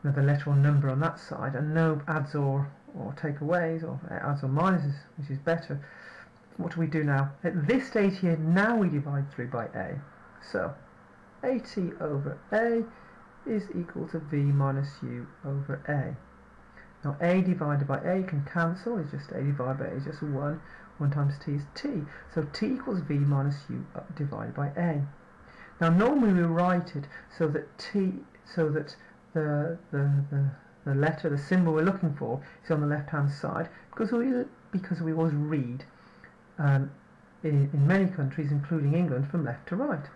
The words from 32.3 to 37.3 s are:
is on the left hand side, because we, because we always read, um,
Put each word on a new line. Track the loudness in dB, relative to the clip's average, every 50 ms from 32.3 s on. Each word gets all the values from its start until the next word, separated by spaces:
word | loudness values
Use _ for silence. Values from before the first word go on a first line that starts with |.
| -4 -4 -6 -14 -20 -18 -4
is | -2
on | 0 2
the | 2
left | 0 0 -2 -2 -4
hand | -2 0 0 0
side, | 0 -2 -6 -4 -2 -4 -4 -6 -8 -20 -20 -14
because | -4 -2 0 0
we, | 2 2 2 2 2 0 -2 -4 -8 -20 -14 -4
because | -4 -4 -2 -2 -4 -2
we | 0 0 2
always | 2 2 2 2
read, | 2 0 0 0 0 0 -2 -4 -8 -10 -14 -20 -20 -20 -20 -20 -20 -20 -20 -20 -20 -20 -16 -4 2
um, | 4 4 4 4 2 -2 -6 -16 -20 -20 -20 -20 -20 -20